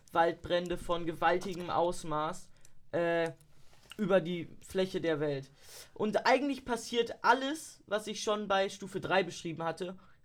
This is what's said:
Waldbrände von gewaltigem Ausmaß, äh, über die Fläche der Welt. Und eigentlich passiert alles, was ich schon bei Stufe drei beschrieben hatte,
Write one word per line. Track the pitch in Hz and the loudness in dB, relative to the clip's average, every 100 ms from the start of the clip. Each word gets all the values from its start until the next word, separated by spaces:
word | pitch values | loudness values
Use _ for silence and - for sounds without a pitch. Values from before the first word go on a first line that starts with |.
| - | -2
Waldbrände | 170 165 165 - 175 175 175 | 4 4 2 0 0 0 -4
von | - 170 165 | -2 -2 -2
gewaltigem | 156 175 180 196 175 175 | 2 4 4 0 -6 -2
Ausmaß, | 147 175 170 165 151 156 185 - - - - - | 2 2 0 -4 -2 -4 -6 -12 -20 -18 -18 -6
äh, | 165 170 170 165 - - - - - - - | 0 2 2 0 -4 -16 -20 -20 -20 -16 -4
über | 190 190 | 4 4
die | 165 175 147 - - | 4 -4 -6 -14 -4
Fläche | 190 185 185 | -2 0 0
der | 165 151 | 0 0
Welt. | 151 139 135 - - - - | 0 -2 -8 -18 -20 -20 -18
Und | - 214 - 226 | -4 0 2 4
eigentlich | 262 285 262 - | 4 4 -4 -4
passiert | 233 - 233 - - | -6 0 0 0 2
alles, | 202 262 269 320 - - - | 4 4 2 -4 -8 -18 -4
was | 208 214 | -4 -4
ich | 208 | -4
schon | 220 208 202 | -2 -2 2
bei | 196 196 | 2 2
Stufe | 196 196 185 | -2 -8 -8
drei | 143 185 | 0 2
beschrieben | 175 - 170 160 | 2 -4 -8 -4
hatte, | 165 160 180 190 - - | -4 -4 -8 -10 -18 -20